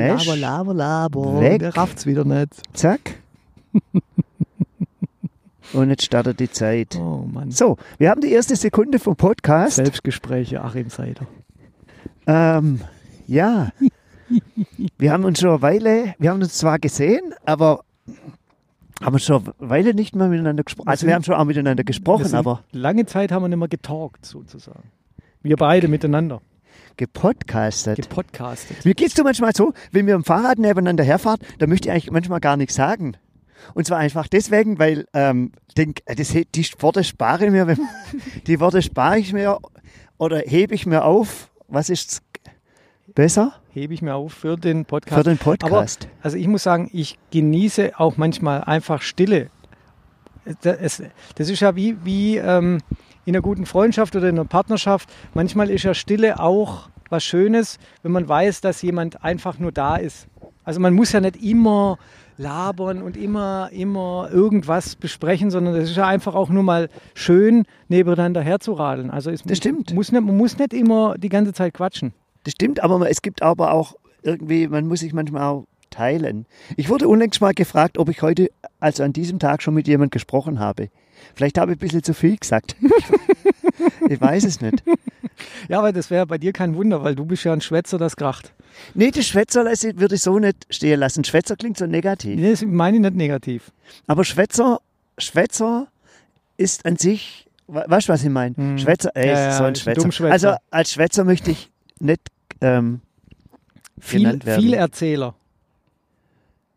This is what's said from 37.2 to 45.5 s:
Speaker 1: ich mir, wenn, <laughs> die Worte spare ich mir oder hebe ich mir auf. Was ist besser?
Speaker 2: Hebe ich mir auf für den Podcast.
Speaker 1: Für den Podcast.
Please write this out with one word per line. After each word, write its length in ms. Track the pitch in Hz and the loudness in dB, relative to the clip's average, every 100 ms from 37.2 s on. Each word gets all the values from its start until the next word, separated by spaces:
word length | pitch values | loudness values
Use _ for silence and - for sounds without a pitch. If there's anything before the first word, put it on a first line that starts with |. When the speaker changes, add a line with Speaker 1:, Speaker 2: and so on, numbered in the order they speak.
| 117 165 208 | 0 2 2
Speaker 1:
ich 40 | |
mir, 160 | 196 170 | 4 4
wenn, 120 | 165 285 - - | 0 -2 -8 -14
<laughs> 340 | 285 254 - - | -14 -14 -8 -2
die 140 | 160 | 0
Worte 220 | 175 185 | 2 2
spare 360 | - - 135 214 | 0 0 2 2
ich 140 | 190 | 0
mir 260 | 202 202 202 - _ - - _ - | -2 -2 -4 -8 _ -20 -20 _ -4
oder 220 | 160 156 | -2 -2
hebe 360 | 123 156 208 | 0 2 2
ich 120 | 214 180 | 0 0
mir 180 | 160 | 2
auf. 460 | 151 196 214 - - _ - | 4 4 2 -6 -20 _ -6
Was 220 | 139 156 | -4 -2
ist 320 | 175 - - _ - - _ _ _ _ _ _ | -4 -6 -12 _ -20 -20 _ _ _ _ _ _
besser? 400 | - 156 202 247 - _ | 2 4 4 0 -2 _
Speaker 2:
Hebe 240 | 139 147 | -12 -10
ich 80 | 160 | -8
mir 120 | 160 | -6
auf 180 | 139 156 | -6 -8
für 240 | - 156 170 | -8 -6 -4
den 280 | 170 160 | -2 -2
Podcast. 320 | 156 151 - 147 | -4 -6 -2 2
Speaker 1:
Für 60 | 151 | 2
den 100 | 156 | 2
Podcast. 680 | 147 | 0